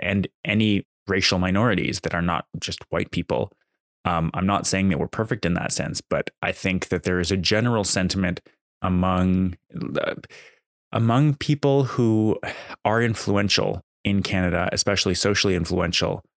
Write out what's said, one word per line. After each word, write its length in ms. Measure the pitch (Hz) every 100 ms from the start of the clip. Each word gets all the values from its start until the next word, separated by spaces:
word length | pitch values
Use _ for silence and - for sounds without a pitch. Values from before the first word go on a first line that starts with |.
and 280 | 95 98 - _
any 420 | - 107 110 101 - _ -
racial 320 | 98 - 92
minorities 600 | 92 98 120 95 - -
that 140 | 82
are 80 | 85
not 240 | 87 85 - -
just 240 | - - -
white 200 | 85 -
people. 420 | - 82 64 - _ _ _ _ _ 87
Um, 240 | 85 82
I'm 120 | - 95
not 200 | 98 -
saying 220 | 95 95
that 80 | 82
we're 100 | -
perfect 380 | - 113 117 85
in 80 |
that 180 | 87 -
sense, 280 | - - -
but 300 | - 71 - _
I 100 | 98
think 360 | - 95 92 -
that 160 | 90
there 160 | 92 90
is 100 | 85
a 60 | 95
general 480 | 82 104 120 113
sentiment 560 | 98 98 92 98 92 - _ _ _ _
among, 720 | 95 90 92 92 92 92 92 87 _ - - 73
uh, 140 | 73 - - - - _ _ _ _
among 420 | 110 113 123 151
people 500 | 139 - 143 143 139
who 540 | 131 - 117 110 107 - - - - -
are 180 | - 113
influential 800 | 117 110 - 101 101 - 101 - - _
in 180 | 101 98
Canada, 460 | - 95 90 87 95
especially 420 | 98 - 98 98
socially 400 | 90 101 101 101
influential. 680 | 87 85 92 87 - 82 - _